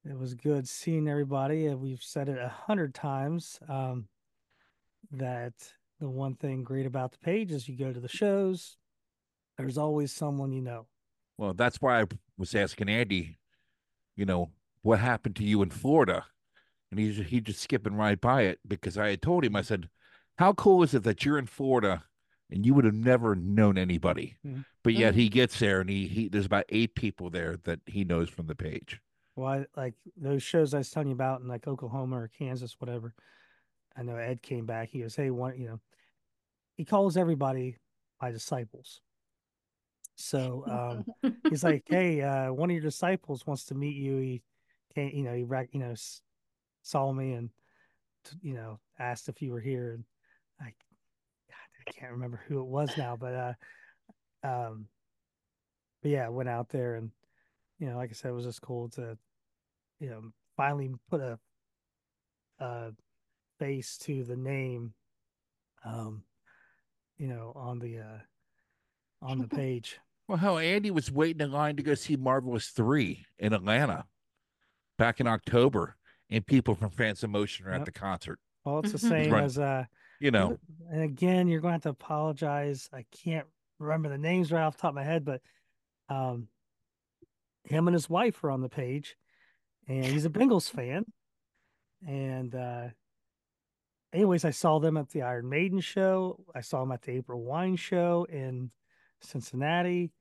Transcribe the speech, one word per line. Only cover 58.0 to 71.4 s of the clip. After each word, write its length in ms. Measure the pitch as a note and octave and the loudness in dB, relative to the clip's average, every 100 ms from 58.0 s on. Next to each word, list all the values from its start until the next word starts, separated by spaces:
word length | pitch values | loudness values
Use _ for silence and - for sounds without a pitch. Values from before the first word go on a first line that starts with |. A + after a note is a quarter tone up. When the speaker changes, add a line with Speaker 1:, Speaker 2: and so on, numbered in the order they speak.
| B2 | -8
Speaker 1:
I 20 | |
said, 160 | A2+ C3 | -8 -8
it 60 | B2 | -6
was 100 | A#2+ | -8
just 160 | - | -12
cool 260 | - A#2+ A#2+ | -10 -8 -8
to, 280 | - A#2 A2 _ _ _ _ _ _ _ _ | -10 -12 -14 _ _ _ _ _ _ _ _
you 100 | C#3 | -12
know, 120 | A2 A2+ _ _ - | -12 -16 _ _ 0
finally 360 | C#3+ C#3+ C3+ B2+ _ | 0 0 -4 -8 _
put 100 | D#3+ | -4
a, 180 | B2+ A2+ _ _ _ _ _ _ _ _ _ _ _ _ | -4 -10 _ _ _ _ _ _ _ _ _ _ _ _
a 320 | B2+ A#2+ A2+ A2 _ _ _ _ _ _ | -10 -10 -12 -16 _ _ _ _ _ _
face 380 | C#3 C3+ - - | -4 -4 -8 -12
to 260 | - C3+ | -6 -6
the 140 | A#2+ B2 | -4 -6
name, 560 | C3 C3+ C3 B2 A#2 - _ _ _ _ _ _ _ _ | -4 -4 -4 -6 -8 -14 _ _ _ _ _ _ _ _
um, 400 | A2+ A2+ A2 G#2+ - _ _ _ _ _ _ _ _ _ | -12 -10 -10 -12 -18 _ _ _ _ _ _ _ _ _
you 100 | C3+ | -8
know, 240 | A#2+ A2+ C3+ | -8 -12 -10
on 240 | B2 B2 | -8 -8
the, 200 | A#2+ A2+ | -8 -10
uh, 200 | G#2+ A2 - _ _ _ _ _ _ _ _ _ | -14 -18 -20 _ _ _ _ _ _ _ _ _
on 180 | C3 C3 | -6 -4
the 80 | A#2 | -2
Speaker 4:
<laughs> 0 | |
Speaker 1:
page. 520 | D3 C3 B2 - - _ _ - | -2 -2 -4 -8 -16 _ _ -4
Speaker 2:
Well, 100 | F3+ | 2
hell, 200 | G3 E3 | 2 2
Andy 320 | E3 G3+ G#3 | 2 2 2
was 200 | E3+ C3 | 0 0
waiting 300 | C3+ D#3+ E3 | 2 2 2